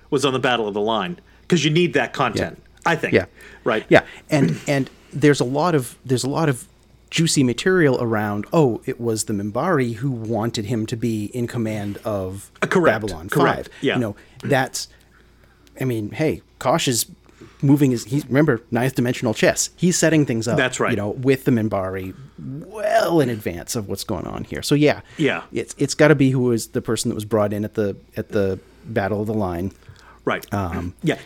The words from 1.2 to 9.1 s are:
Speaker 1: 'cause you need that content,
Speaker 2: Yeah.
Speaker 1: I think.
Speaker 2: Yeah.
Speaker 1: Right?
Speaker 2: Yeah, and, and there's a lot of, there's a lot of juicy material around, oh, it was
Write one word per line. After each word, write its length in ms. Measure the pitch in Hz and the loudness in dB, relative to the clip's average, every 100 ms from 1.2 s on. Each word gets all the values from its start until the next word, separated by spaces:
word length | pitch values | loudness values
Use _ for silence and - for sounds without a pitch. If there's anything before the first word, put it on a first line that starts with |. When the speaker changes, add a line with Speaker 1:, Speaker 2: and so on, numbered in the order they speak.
| - _ - | -16 _ -2
Speaker 1:
'cause 160 | 175 | 0
you 80 | 160 | 2
need 220 | 160 175 | 2 2
that 180 | 127 117 | 0 -2
content, 480 | - 123 101 92 - | 0 -2 0 -4 -6
Speaker 2:
Yeah. 300 | - - 170 | -20 -6 -2
Speaker 1:
I 40 | 160 | -2
think. 160 | - | 2
Speaker 2:
Yeah. 120 | 101 87 - - - | 0 0 -10 -20 -8
Speaker 1:
Right? 220 | - 110 - | -2 -2 6
Speaker 2:
Yeah, 160 | - - - - | 4 4 -8 -2
and, 300 | 151 165 143 - | 2 2 0 -2
and 220 | 139 131 - - | -2 -2 -8 -14
there's 260 | 139 147 139 | 2 4 4
a 60 | 123 | 2
lot 300 | 139 175 156 | 0 2 2
of, 220 | 123 - 123 | 0 -8 -2
there's 200 | 123 131 | -2 0
a 40 | |
lot 200 | 143 160 | 0 0
of 180 | 123 - _ _ _ - | -2 -6 _ _ _ -8
juicy 340 | - 165 151 | -2 0 2
material 540 | 123 117 190 185 147 127 | 2 2 2 4 4 2
around, 440 | 117 110 107 104 101 | 0 0 -2 -4 -2
oh, 300 | 170 139 104 - | 2 2 0 -6
it 140 | 127 | -6
was 260 | 117 | -2